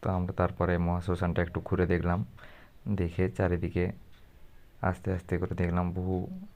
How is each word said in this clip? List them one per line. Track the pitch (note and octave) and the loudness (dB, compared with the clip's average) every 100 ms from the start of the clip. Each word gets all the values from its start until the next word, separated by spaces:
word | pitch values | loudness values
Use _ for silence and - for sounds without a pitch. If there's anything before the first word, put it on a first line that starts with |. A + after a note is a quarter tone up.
তো | - F#2 | 0 0
আমরা | F2+ - | 0 2
তারপরে | F2+ - F2 F2 F2 | 0 2 2 4 2
মহাশ্মশানটা | F2 F2 F2+ F2 E2+ E2+ | 0 0 0 2 2 0
একটু | E2+ - | -2 -2
ঘুরে | F2+ F2 | 2 4
দেখলাম, | F2 E2+ F2 A2+ - - - - - - G2+ | 4 2 0 -2 -8 -18 -20 -20 -14 -4 0
দেখে | F2 D#2+ F#2 - | 0 2 0 2
চারিদিকে | F#2 F2 E2+ F2+ F2+ - - - - - - - - - - | 2 2 0 0 0 -2 -14 -20 -20 -20 -20 -20 -20 -4 -2
আস্তে | F2+ - F#2 | 0 -2 -2
আস্তে | - F2 | 0 -2
করে | F2+ F2 | -2 0
দেখলাম | F2+ F2 F2+ F2+ | 0 2 0 -2
বহু | F#2 F#2 F#2 - G3+ | 0 -2 -2 -8 -12